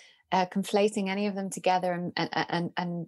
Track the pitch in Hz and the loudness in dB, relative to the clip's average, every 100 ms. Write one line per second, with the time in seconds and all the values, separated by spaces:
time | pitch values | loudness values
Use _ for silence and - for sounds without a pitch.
0 | - _ - 185 180 196 185 208 208 208 | -20 _ 0 2 2 0 2 4 4 2
1 | 190 196 208 196 196 175 185 185 180 175 | -2 -2 -2 -2 -6 -2 2 2 2 -2
2 | 175 160 160 - - 175 175 - 175 170 | -2 -2 -2 -2 -2 -2 -2 -4 -4 -4